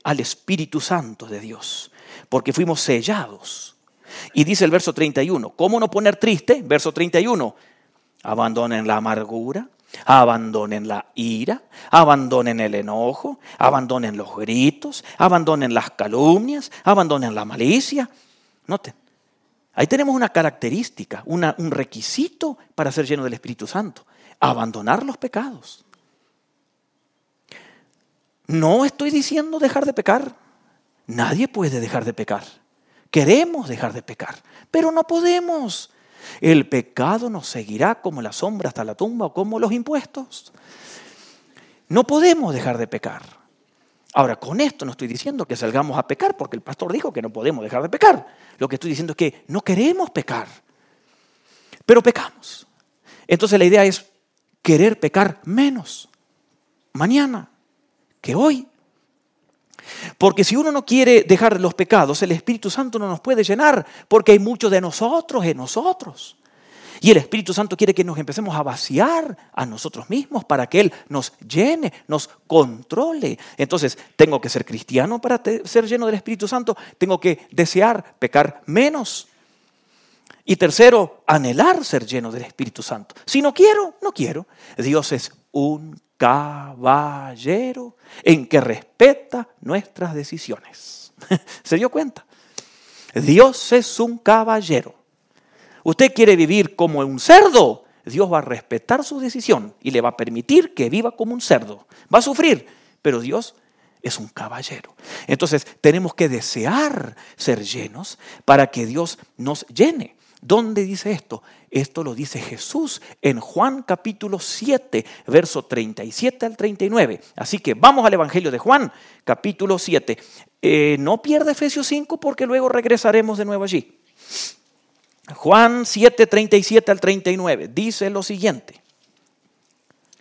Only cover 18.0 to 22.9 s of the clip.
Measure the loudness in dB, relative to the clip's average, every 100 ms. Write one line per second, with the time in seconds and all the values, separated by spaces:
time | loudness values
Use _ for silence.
18 | -8 _ _ _ _ _ -10 -10 -10 -20
19 | _ _ _ _ _ _ _ -4 -2 0
20 | 0 -2 -2 0 -2 -4 -6 -6 -8 -12
21 | -16 -16 -8 -4 -2 -4 -6 -6 -8 -10
22 | -10 -6 -6 -6 -10 -10 _ -8 -6